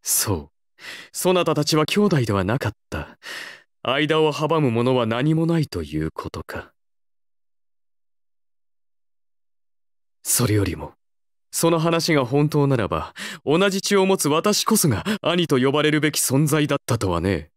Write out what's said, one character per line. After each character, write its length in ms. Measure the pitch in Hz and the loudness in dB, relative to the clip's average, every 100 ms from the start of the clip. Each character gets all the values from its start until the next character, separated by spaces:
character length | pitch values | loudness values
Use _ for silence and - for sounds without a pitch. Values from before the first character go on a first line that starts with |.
そ 320 | - - - | -2 -2 0
う、 160 | 90 73 _ _ _ - - - | -4 -6 _ _ _ -18 -18 -14
そ 200 | - 180 | -4 0
な 120 | 185 | 2
た 100 | 170 | 2
た 100 | 151 | 0
ち 120 | 147 156 | 2 2
は 100 | 151 | 2
兄 140 | - | 2
弟 220 | 208 160 | 2 2
で 100 | 113 | 2
は 100 | 101 | 0
な 160 | 92 123 | 0 0
か 120 | 107 | -2
っ 20 | - _ | -6 _
た。 260 | - - - - - - - _ _ | -10 -10 -16 -16 -16 -16 -20 _ _
間 380 | - 135 151 156 | -4 -2 0 2
を 120 | 156 | 2
阻 260 | 135 151 160 | 0 0 2
む 140 | 143 | 2
も 100 | 113 | 2
の 140 | 120 127 | 2 2
は 100 | 113 | 0
何 280 | 113 147 | 0 0
も 120 | 160 165 | 0 2
な 140 | 170 | 0
い 80 | 147 | -2
と 160 | 87 | -4
い 200 | 76 76 | -6 -4
う 60 | 78 | -4
こ 200 | - - | -6 -12
と 120 | - | -12
か。 300 | - - - _ _ _ _ _ _ _ _ _ _ _ _ _ _ _ _ _ _ _ _ _ _ _ _ _ _ _ _ _ _ _ _ _ _ _ | -12 -14 -14 _ _ _ _ _ _ _ _ _ _ _ _ _ _ _ _ _ _ _ _ _ _ _ _ _ _ _ _ _ _ _ _ _ _ _
そ 240 | - - 120 | -6 -2 2
れ 80 | 104 | 2
よ 80 | |
り 100 | 95 | 0
も、 200 | 78 73 _ _ _ _ _ _ | -4 -12 _ _ _ _ _ _
そ 180 | - 165 | -2 0
の 80 | 170 | 2
話 340 | 165 165 160 | 0 0 2
が 140 | 151 123 | 0 2
本 220 | 143 151 | 2 2
当 180 | 151 143 | 2 2
な 100 | 131 | 0
ら 120 | 92 | 0
ば、 260 | 82 78 - - - | -2 -6 -12 -14 -10
同 260 | - 160 196 | 0 2 2
じ 100 | 190 | 0
血 160 | - 202 | 0 2
を 80 | 190 | 2
持 100 | 190 | 2
つ 120 | 151 | 2
私 360 | 156 202 208 | 0 2 0
こ 120 | - 220 | 2 2
そ 120 | 165 | 2
が 160 | 101 185 214 | 0 -2 -4
兄 240 | 143 175 165 | 0 0 2
と 140 | 135 | 2
呼 100 | 131 | 2
ば 140 | 143 | 2
れ 80 | 151 | 2
る 80 | 151 | 2
べ 100 | 151 | 0
き 80 | 147 | -2
存 280 | - 131 156 | 0 2 2
在 200 | 151 151 | 2 0
だ 80 | 139 | -2
っ 20 | |
た 140 | - 117 | -2 -2
と 140 | 98 | 0
は 80 | 85 | 0
ね。 320 | 90 87 76 | 0 -2 -4